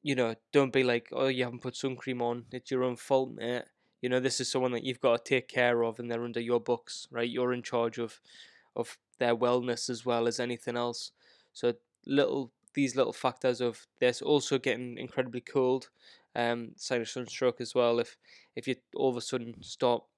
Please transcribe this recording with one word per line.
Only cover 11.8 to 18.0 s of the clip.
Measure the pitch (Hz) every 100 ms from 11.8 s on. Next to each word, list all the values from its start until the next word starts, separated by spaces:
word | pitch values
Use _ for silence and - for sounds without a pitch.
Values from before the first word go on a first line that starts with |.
| _ _ -
little, | 139 135 135 123 _ _ -
these | 139 123
little | 113
factors | - 131 - 131 120
of | 123 113 - _
this | 123 120
also | 139 147 - 135
getting | 135 117 123 117
incredibly | 123 - 127 120
cold, | - 143 127 131 - _ - - _ -
um, | 120 120 117 -
sign | - 123
of | 113
sunstroke | - 120 - 127 117
as | 120
well. | 127 120
If, | 117